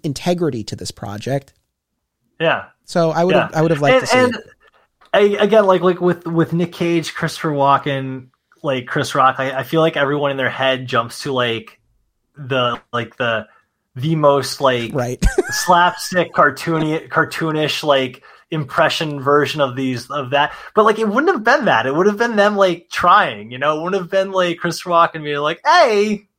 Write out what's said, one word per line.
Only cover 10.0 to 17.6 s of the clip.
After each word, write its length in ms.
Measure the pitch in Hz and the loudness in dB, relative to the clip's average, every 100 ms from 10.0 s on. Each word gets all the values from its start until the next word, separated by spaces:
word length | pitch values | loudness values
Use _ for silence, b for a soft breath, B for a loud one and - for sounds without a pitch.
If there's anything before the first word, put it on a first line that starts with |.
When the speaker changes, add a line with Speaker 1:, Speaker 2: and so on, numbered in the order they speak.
| 139 147 143 | 0 0 -2
Speaker 2:
in 60 | 135 | -2
their 120 | 123 | -4
head 380 | - 135 131 127 | 0 0 -2 -2
jumps 360 | 123 117 - | -2 -2 -6
to, 100 | 147 | -6
like, 480 | 131 120 113 110 - _ _ _ _ _ 147 | -2 -2 -4 -10 -20 _ _ _ _ _ -16
the, 440 | 131 131 123 120 _ | -6 -2 -2 -4 _
like, 240 | 120 113 - | -8 -8 -6
the, 280 | 120 110 107 b b _ _ | -4 -4 -6 b b _ _
the 220 | 127 151 160 | -6 -4 2
most, 460 | 147 143 127 - | 4 2 0 0
like, 320 | 135 123 117 | 0 0 -2
Speaker 1:
Right. 280 | 139 123 123 - - | -4 -4 0 0 0
<laughs> 120 | 370 | -2
Speaker 2:
slapstick, 840 | - - 175 175 - - 180 170 | -2 2 4 2 0 -4 -2 -2
cartoony, 760 | - 147 135 - 160 156 156 - | 2 0 0 -4 -2 -2 -4 -2
cartoonish, 760 | 160 160 - 165 156 | -2 -2 -4 -4 -2